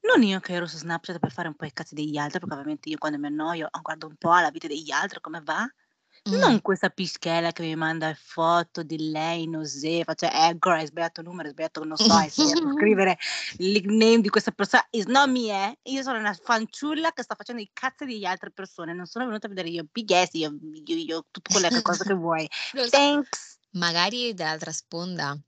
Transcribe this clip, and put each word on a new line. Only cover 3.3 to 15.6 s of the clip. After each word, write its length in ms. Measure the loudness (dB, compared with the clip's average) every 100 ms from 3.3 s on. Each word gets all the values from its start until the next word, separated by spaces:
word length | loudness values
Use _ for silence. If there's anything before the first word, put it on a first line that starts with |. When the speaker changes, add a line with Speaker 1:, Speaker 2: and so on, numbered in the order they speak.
| -4 -4 -4 -6 -8
Speaker 1:
guardo 260 | -10 -10 -12
un 80 | -4
po' 160 | 4 4
la 140 | 4
vita 160 | -2 -8
degli 240 | -8 -4
altri, 300 | -4 -4 -8
come 200 | -12 -12
va. 220 | -6 -4 -6 _ _ _ _ _ -4
Speaker 2:
Mm. 100 | 4
Speaker 1:
Non 220 | 6 4
questa 280 | 2 0 0
pischella 640 | -2 -6 -4 -2 0 0
che 120 | -2
mi 120 | -6 -2
manda 380 | -2 -2 -4
foto 680 | -6 _ 0 4 4 2 -8
di 260 | -8 -4 -4
lei 320 | -2 -2 -4
in 140 | -4 -6
Osefa, 560 | -8 -6 -2 -2 -2
cioè, 160 | -2 0 4 2
eh, 80 | 4
girl, 180 | 2 2
hai 80 | 0
sbagliato 340 | -4 -6 -6
il 60 | -14
numero, 200 | -12 -12
hai 60 |
sbagliato, 300 | -8 -8 -6
non 140 | -8 2
so, 160 | 6
hai 160 | 8 6
sbagliato 380 | 2 2 2 0
a 40 |
Speaker 2:
<laughs> 60 | 4
Speaker 1:
scrivere 400 | 4 6 4 2 -4 -8 -8 -2
il 140 | 2
nickname 500 | 2 4 6 8 6
di 80 | 6
questa 220 | 2 0
persona. 340 | -2 2 4 2
It's 140 | -4 2
not 200 | 4 4
me, 200 | 2 0 -2